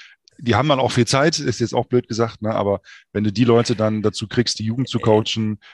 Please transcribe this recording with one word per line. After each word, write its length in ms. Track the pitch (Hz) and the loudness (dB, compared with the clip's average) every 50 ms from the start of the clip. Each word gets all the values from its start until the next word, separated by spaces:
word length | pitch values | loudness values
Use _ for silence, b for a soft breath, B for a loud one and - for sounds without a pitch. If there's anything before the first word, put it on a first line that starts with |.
| B B B B B _ _ - | B B B B B _ _ -6
die 160 | - 117 107 | -2 0 0
haben 140 | 110 135 156 | 2 2 2
dann 100 | 139 127 | 2 2
auch 120 | 127 117 - | 2 0 2
viel 140 | 127 113 | 2 2
Zeit, 320 | - - 135 143 170 160 - | 2 2 2 2 2 0 0
ist 220 | 143 131 - - | -2 -4 -4 -2
jetzt 140 | 120 107 - | -4 -2 -2
auch 100 | 123 113 | -2 -2
blöd 240 | - 120 123 - - | 0 0 -2 -2 -2
gesagt, 320 | 117 107 117 113 - - | -2 -2 -2 -2 -4 -6
ne? 140 | 107 107 110 | -6 -4 -2
Aber 260 | 101 101 101 98 95 - B B B B B - | -2 0 0 -2 -2 -4 B B B B B -4
wenn 120 | 101 107 | -2 -2
du 80 | 107 95 | 0 0
die 120 | 107 127 | 2 4
Leute 320 | 117 117 117 117 - 117 | 4 4 4 4 2 0
dann 240 | 98 110 107 110 107 | 0 0 -2 0 0
dazu 260 | 101 107 - - 113 | -2 -2 -4 -4 -8
kriegst, 320 | 98 - 123 113 - - - | -4 -2 -2 -2 -2 -2 -6
die 60 | 107 | -4
Jugend 240 | 110 113 131 127 - | -4 -4 -4 -4 -4
zu 100 | - 120 | -4 -2
coachen, 600 | - 117 107 107 107 - - 113 110 107 107 - B B | 2 4 4 4 2 0 -4 -4 -4 -4 -4 -6 B B